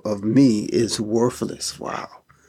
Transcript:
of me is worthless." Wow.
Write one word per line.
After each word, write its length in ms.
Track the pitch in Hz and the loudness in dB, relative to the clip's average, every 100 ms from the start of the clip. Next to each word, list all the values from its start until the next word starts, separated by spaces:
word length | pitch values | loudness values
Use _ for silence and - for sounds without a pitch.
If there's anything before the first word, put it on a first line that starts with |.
of 200 | 107 101 | -6 -2
me 400 | 104 135 135 107 | 2 4 6 4
is 360 | - - 110 - | 2 0 0 -2
worthless." 800 | 104 113 120 - - - - - | 0 2 2 0 -6 -6 -10 -8
Wow. 300 | - - - - _ _ | -8 -8 -10 -16 _ _